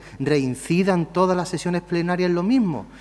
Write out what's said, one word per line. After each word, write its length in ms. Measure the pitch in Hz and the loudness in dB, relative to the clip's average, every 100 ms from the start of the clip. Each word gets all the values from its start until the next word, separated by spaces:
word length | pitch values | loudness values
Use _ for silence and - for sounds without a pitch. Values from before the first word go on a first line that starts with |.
| - - | -12 -6
reincidan 920 | 135 147 131 127 - 170 196 180 160 | 0 2 0 -4 -2 0 2 2 0
todas 240 | 180 185 180 | 2 2 2
las 120 | 165 | -2
sesiones 340 | 165 180 175 | -4 -2 -4
plenarias 480 | 175 170 170 180 180 | -2 -2 0 0 0
en 40 | |
lo 80 | 175 | 0
mismo. 440 | 185 262 202 127 - - | 2 2 2 -2 -8 -18